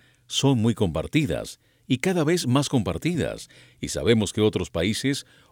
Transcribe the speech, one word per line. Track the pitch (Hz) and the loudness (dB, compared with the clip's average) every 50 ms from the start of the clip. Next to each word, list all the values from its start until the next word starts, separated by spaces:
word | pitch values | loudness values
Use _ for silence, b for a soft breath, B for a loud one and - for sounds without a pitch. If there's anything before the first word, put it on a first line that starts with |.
| b b b b b | b b b b b
son | - - - 135 135 135 | -8 -4 0 2 2 4
muy | 113 107 120 | 4 2 2
compartidas | 104 - 104 87 73 80 - - - 156 147 95 73 55 - - - - _ _ _ _ _ | 2 2 0 0 0 -2 -4 0 0 0 0 0 -2 -4 -6 -10 -14 -18 _ _ _ _ _
y | - 135 117 | -2 -2 0
cada | - 185 185 180 147 | 0 0 2 2 2
vez | 151 180 170 147 | 2 0 0 0
más | 123 120 143 139 - | 2 2 0 2 0
compartidas, | - 123 90 95 87 - - 156 180 139 80 55 53 - - b b b b b b b | 0 0 0 -2 -4 -4 -4 -4 -2 -2 -2 -4 -6 -8 -14 b b b b b b b
y | - 71 | -10 -6
sabemos | - 71 71 101 120 110 101 - | -6 0 2 2 4 4 2 0
que | - 104 | 0 2
otros | 107 107 - 95 87 - | 2 2 2 0 -4 -4
países | - 85 87 107 107 - - 135 143 - b b b b b b | -2 -2 -2 0 -2 -2 -2 -2 -4 -4 b b b b b b